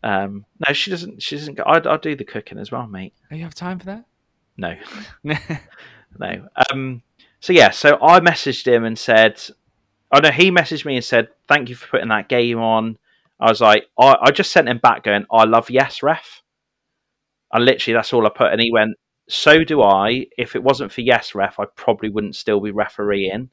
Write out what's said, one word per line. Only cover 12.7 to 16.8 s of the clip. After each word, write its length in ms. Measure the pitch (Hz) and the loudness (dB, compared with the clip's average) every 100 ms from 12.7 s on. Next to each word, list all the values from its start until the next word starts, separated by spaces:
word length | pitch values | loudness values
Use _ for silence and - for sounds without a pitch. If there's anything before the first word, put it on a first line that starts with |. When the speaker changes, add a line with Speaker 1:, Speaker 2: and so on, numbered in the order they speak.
| 113 113 110 _ _ _ _ | -2 -2 -10 _ _ _ _
Speaker 1:
I 100 | 113 | 0
was 120 | 107 | 4
like, 240 | 110 107 - - | 4 4 2 4
I, 180 | 131 135 | 6 6
I 80 | 131 | 4
just 200 | 143 196 | 2 0
sent 160 | - 127 | 2 0
him 100 | 120 | 2
back 240 | 123 - | 2 2
going, 220 | - 101 104 | -2 -2 0
"I 120 | 113 110 | 2 4
love 240 | 113 117 | 2 2
Yes 320 | 123 135 - | -2 -2 -2
Ref." 400 | 139 160 - - _ _ _ _ | -4 -4 -8 -20 _ _ _ _